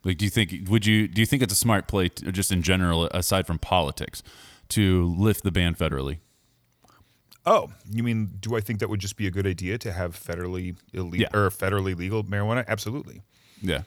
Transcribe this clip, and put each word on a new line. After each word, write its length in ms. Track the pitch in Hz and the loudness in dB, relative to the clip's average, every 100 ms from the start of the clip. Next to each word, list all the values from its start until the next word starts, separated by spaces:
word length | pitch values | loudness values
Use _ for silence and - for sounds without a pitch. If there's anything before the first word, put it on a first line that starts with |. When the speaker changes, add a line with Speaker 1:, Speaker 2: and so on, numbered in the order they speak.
Speaker 1:
Like, 140 | 95 87 | -2 0
do 60 | |
you 60 | 101 | 0
think, 220 | 113 95 85 92 | 2 0 -2 2
would 160 | 110 104 | 2 4
you, 220 | 107 107 | 4 2
do 120 | 90 | 2
you 60 | 110 | 2
think 160 | 143 | 2
it's 100 | 113 | 2
a 40 | 101 | 2
smart 320 | 120 101 - | 2 2 2
play, 200 | 104 90 | 0 0
to, 200 | - - | -2 -6
just 220 | 95 98 | -2 0
in 100 | 92 | 2
general, 440 | 85 92 90 82 85 | 2 2 4 2 2
aside 380 | 90 85 95 85 | 0 0 0 0
from 120 | 80 | -4
politics, 640 | - 92 73 - - - - - - - - | 2 2 2 -2 -8 -10 -18 -20 -20 -20 -4
to 380 | 110 98 90 87 87 | 2 4 6 4 4
lift 240 | 107 101 | 2 4
the 80 | 101 | 0
ban 240 | 90 87 | 2 0
federally? 440 | 80 82 69 67 78 _ _ _ _ _ _ _ _ _ _ _ - - | 2 -2 -2 -4 -6 _ _ _ _ _ _ _ _ _ _ _ -6 2
Speaker 2:
Oh, 260 | 214 76 - - | 2 2 -14 -6
you 120 | 110 | -2
mean, 240 | 120 110 104 92 | 0 0 -2 -6
do 180 | 113 117 | -4 -4
I 40 | |
think 180 | 104 107 | -4 -4
that 80 | 107 | -2
would 120 | 104 | -4
just 160 | 98 - | -6 -4
be 100 | 101 | -4
a 40 | |
good 160 | 90 98 | 0 -2
idea 300 | 87 90 120 | -2 -4 -4
to 140 | 113 | -6
have 240 | 87 90 82 | -4 -6 -6
federally 600 | - 87 90 92 92 87 _ | -10 -8 -6 -6 -6 -10 _
ille-, 240 | 92 90 90 | -8 -6 -2
Speaker 1:
Yeah. 120 | - | 0
Speaker 2:
or 160 | 107 98 | 2 2
federally 460 | - 95 101 95 87 | 2 0 0 0 -4
legal 260 | 90 110 | -2 -4
marijuana? 420 | 101 101 104 120 113 | -2 -2 0 -2 -2
Absolutely. 540 | 107 104 139 - - - _ _ - | -6 -4 -8 -12 -18 -20 _ _ -6
Speaker 1:
Yeah. 220 | 95 71 | -2 -2